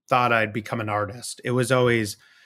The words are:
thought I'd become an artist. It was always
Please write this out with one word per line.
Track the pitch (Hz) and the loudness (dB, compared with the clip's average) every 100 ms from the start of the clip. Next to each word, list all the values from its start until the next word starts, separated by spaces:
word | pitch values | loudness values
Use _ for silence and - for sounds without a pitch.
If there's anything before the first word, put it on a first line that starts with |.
| - | -2
thought | 127 123 | 2 4
I'd | 117 107 | 2 0
become | 110 104 117 | -4 -6 -6
an | 107 | -4
artist. | 104 104 120 - - | -4 -4 -8 -14 -10
It | 127 | -2
was | 123 120 | 0 2
always | 127 123 117 104 - _ _ | 4 4 2 0 -6 _ _